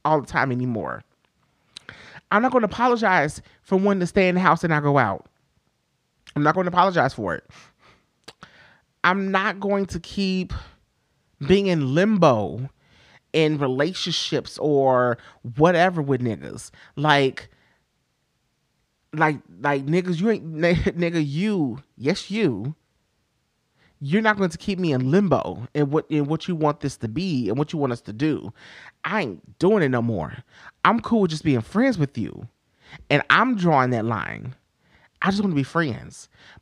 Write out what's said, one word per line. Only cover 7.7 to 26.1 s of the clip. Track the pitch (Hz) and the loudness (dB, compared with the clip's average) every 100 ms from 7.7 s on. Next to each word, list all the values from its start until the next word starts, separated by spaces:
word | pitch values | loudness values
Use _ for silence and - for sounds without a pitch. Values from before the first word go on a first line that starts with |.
| _ _ _ _ _ - - - _ - _ _ _ | _ _ _ _ _ -20 -20 -20 _ -20 _ _ _
I'm | 165 190 196 | 0 0 0
not | 190 208 196 | 0 -2 -4
going | 196 202 196 | -2 -2 -2
to | 170 | -8
keep | - - 190 185 180 - - _ _ _ _ _ _ - 139 | -10 -4 -2 -2 -4 -8 -12 _ _ _ _ _ _ -8 2
being | 196 196 | 2 4
in | 170 135 143 | 0 2 2
limbo | 202 214 165 113 98 117 135 _ _ _ _ _ _ | 2 4 4 4 0 -6 -12 _ _ _ _ _ _
in | 156 156 151 | 0 2 0
relationships | 139 127 151 185 185 156 - 147 - - | -2 0 -2 -2 -6 -6 -4 -4 -6 -6
or | 151 143 135 127 123 113 - - 123 117 | 0 2 4 4 2 0 -8 -18 -10 2
whatever | 160 170 185 175 | 4 6 2 2
with | 139 127 | -2 0
niggas. | 123 90 67 50 - _ - - | -2 -6 -10 -14 -16 _ -16 -4
Like, | 147 143 135 - - _ _ _ _ _ _ _ _ _ _ _ _ _ _ _ _ | 2 4 2 -2 -16 _ _ _ _ _ _ _ _ _ _ _ _ _ _ _ _
like, | 156 156 139 - 85 | 0 0 0 -10 -6
like, | 139 143 139 | -2 -2 0
niggas, | 175 185 165 | 0 0 -2
you | 214 | 0
ain't, | 214 160 156 | -2 -4 -2
<laughs> | |
nigga, | 170 175 165 165 170 170 147 | 2 2 0 -2 -2 -2 -2
you, | 143 208 202 143 120 - - | -2 -2 0 -2 -4 -14 -6
yes, | 123 190 - | -4 -4 -4
you, | 208 196 101 120 156 _ _ _ _ _ _ _ _ _ _ _ - | -2 0 -2 -6 -10 _ _ _ _ _ _ _ _ _ _ _ -12
you're | 139 190 | -2 0
not | 220 202 | 2 2
going | 190 | 0
to | - | -2
keep | - 185 | -6 -2
me | 175 | 0
in | 127 127 | 0 2
limbo | 175 202 131 - - 123 | 2 4 2 0 -8 -6
in | 151 143 | -2 0
what, | 151 | 0
in | - | -2